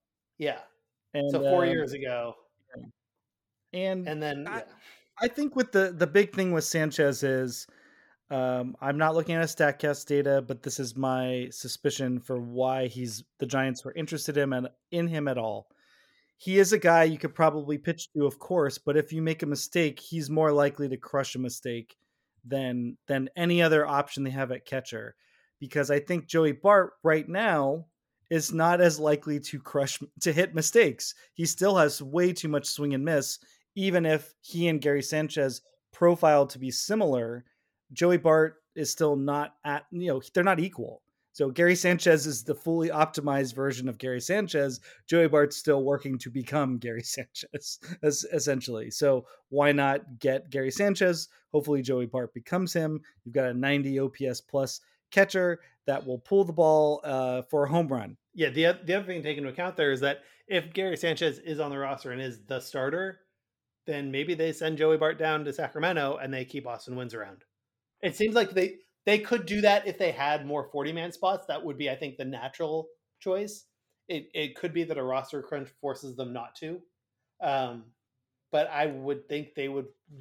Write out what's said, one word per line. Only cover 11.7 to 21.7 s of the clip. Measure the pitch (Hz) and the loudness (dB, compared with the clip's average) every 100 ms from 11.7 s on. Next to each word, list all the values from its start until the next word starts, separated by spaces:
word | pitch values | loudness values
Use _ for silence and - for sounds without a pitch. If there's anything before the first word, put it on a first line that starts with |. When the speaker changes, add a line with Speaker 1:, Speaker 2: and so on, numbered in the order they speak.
| - 143 - 131 123 | -4 -2 -2 -4 -4
Speaker 2:
for | - 123 | -4 -6
why | 120 120 127 131 127 | -6 -2 0 0 -2
he's, | 123 123 104 - - | -4 -8 -10 -14 -8
the | 123 | -4
Giants | 135 135 123 | 0 -2 -4
were | 131 | -10
interested | - 156 156 - 147 | -8 -8 -6 -4 0
in | |
him | 139 | 0
and, | 127 127 _ - | -2 -6 _ -8
in | 175 170 | -4 -2
him | 160 143 | -2 -2
at | 123 | -2
all. | 113 104 - _ _ _ _ _ _ _ | -4 -6 -12 _ _ _ _ _ _ _
He | - 190 | 0 4
is | 190 | 6
a | 214 | 6
guy | 175 170 | 6 8
you | 160 156 | 6 2
could | 160 | -4
probably | - 160 151 143 147 | 2 2 2 -4 -4
pitch | 156 165 - | -4 -6 -6
to, | 151 143 | 0 0
of | - | -2
course, | - 180 139 - | -2 0 0 -2
but | - 147 | 0 2
if | 156 | 2
you | 160 | -2
make | 160 160 | -2 -2
a | 151 | -4
mistake, | 143 - 175 160 - | -6 -2 0 0 -2
he's | - 165 143 | -10 -8 -2
more | 156 156 | 2 4
likely | 147 143 143 143 | 4 2 0 -6
to | 127 | -6
crush | - 143 131 | -6 -4 -4
a | 127 | -4
mistake | 127 - 127 | -8 -8 -8